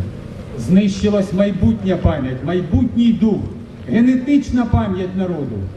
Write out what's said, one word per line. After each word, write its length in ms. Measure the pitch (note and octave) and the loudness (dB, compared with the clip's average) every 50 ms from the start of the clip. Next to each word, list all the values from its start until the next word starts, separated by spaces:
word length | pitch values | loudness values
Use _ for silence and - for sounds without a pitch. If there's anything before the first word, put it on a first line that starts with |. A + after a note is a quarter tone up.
| F#2 - - - - - - - - - - B2+ | -2 -4 -8 -12 -14 -14 -14 -14 -14 -12 -10 -6
знищилась 760 | A2+ B2 F3+ G3 G#3+ F#3+ - - G#3 G#3 G#3 G3+ F#3 - E3+ | 0 4 4 4 4 4 0 0 0 2 2 2 0 0 2
майбутня 640 | F#3+ G3+ G#3 F#3 F3+ G#3+ A3+ G#3 - G3 F#3+ F3+ | 2 2 2 2 2 2 2 2 2 0 -2 -2
пам'ять, 460 | - - E3 D#3+ C#3+ B2+ C3 C3 - C#3+ | 2 0 0 0 0 -2 -4 -4 -6 -4
майбутній 680 | E3 F3+ F3+ D#3+ - G3 C4 B3 - - A#3 A#3+ A#3 | -2 -2 -2 -2 0 2 2 2 2 2 2 2 4
дух, 280 | G3 - A3 A3 F#3 - - - - - - - - - - - | 4 4 2 2 2 0 -4 -6 -10 -12 -14 -16 -16 -14 -6 0
генетична 760 | - A3+ A#3+ B3+ C4 B3+ - D4 C#4+ - - - A#3+ B3 A#3 | 2 4 4 4 4 2 2 2 2 2 2 0 0 0 0
пам'ять 520 | - - A#3 A3 G3+ F3+ F#3 F#3 F3+ F#3 | 2 2 0 2 0 -2 -4 -4 -4 -2
народу. 380 | F#3+ F#3 F3+ E3+ D#3 C3+ A2+ A2 G2 F#2+ F#2+ - | -4 -2 -2 -2 -4 -6 -6 -6 -8 -8 -8 -10